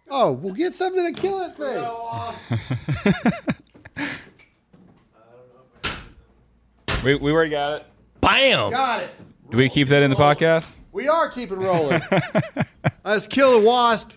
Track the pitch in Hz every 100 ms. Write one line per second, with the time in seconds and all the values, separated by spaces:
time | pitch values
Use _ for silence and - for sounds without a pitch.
0 | _ 269 196 127 190 196 349 - 370 370
1 | 349 233 381 392 339 - 285 247 240 233
2 | 233 226 233 220 - 113 - 127 - 131
3 | 202 698 240 679 - - _ _ - -
4 | 285 - - _ _ _ _ _ _ _
5 | _ _ 117 123 127 127 131 _ - -
6 | - - _ _ _ _ _ _ - -
7 | 123 139 143 160 160 147 143 151 - _
8 | _ _ - 226 269 175 104 247 262 214
9 | 180 - - _ - - 131 143 135 143
10 | 143 131 147 147 165 165 - - - 190
11 | 269 330 302 247 233 190 190 175 147 170
12 | - 190 698 214 622 - - _ - -
13 | 180 208 - 262 269 240 214 247 240 220
14 | -